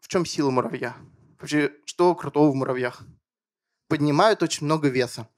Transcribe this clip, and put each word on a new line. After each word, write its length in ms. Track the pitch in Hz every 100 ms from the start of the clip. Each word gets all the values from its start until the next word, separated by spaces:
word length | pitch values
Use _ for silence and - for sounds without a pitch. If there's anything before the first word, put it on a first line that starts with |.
в 60 | -
чем 160 | 190 170
сила 260 | - 143
муравья? 440 | 127 - 131 120 - - _ _ _
Вообще, 340 | - 151 143 - -
что 280 | - 180 165
крутого 360 | 143 147 151
в 40 | 135
муравьях? 480 | 131 127 123 - - - _ _ _ _ _ _ -
Поднимают 560 | 151 147 147 214 202
очень 220 | 160 - 147
много 240 | 156 147
веса. 400 | 123 120 - 117